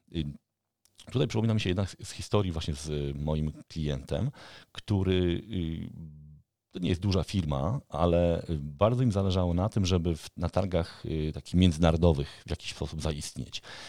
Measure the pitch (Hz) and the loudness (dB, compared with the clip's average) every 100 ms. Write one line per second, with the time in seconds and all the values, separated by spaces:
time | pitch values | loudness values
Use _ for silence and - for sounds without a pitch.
0 | _ 85 71 71 _ _ _ _ _ - | _ -6 -6 -8 _ _ _ _ _ -20
1 | - 127 135 110 113 107 101 90 95 - | -4 -2 0 2 2 2 0 0 -2 -6
2 | - - - 104 95 80 80 71 78 76 | -14 -12 0 0 2 -2 -4 -4 -4 -2
3 | 71 69 76 78 78 - - 82 73 67 | -2 -2 -2 0 -2 -6 -10 -6 -4 -4
4 | - 73 131 - - - - - - 98 | -4 -2 -2 -4 -18 -20 -20 -8 0 2
5 | 92 92 87 85 101 98 82 82 85 - | 4 2 2 0 -4 -4 -4 -6 -8 -12
6 | 80 76 76 76 _ _ _ - 90 87 | -16 -16 -20 -20 _ _ _ -4 0 0
7 | 98 92 76 98 76 69 76 135 - 73 | 2 0 0 0 0 0 0 -2 -4 0
8 | 87 85 87 82 - 78 73 71 104 123 | 4 4 4 2 -2 -6 -4 2 2 4
9 | 127 98 98 92 87 87 98 110 90 92 | 2 2 2 2 2 2 0 2 2 2
10 | 85 80 - - 85 - 95 85 82 - | 2 -2 -6 -6 -2 0 0 0 -2 -6
11 | - 78 78 76 - 87 92 76 82 82 | -6 -2 -2 -4 0 6 6 6 4 6
12 | 87 71 69 - - 85 - - 78 78 | 6 4 0 -8 -8 -8 -8 -8 -6 -4
13 | 80 76 - - - - - - | -4 -4 -8 -10 -10 -12 -14 -18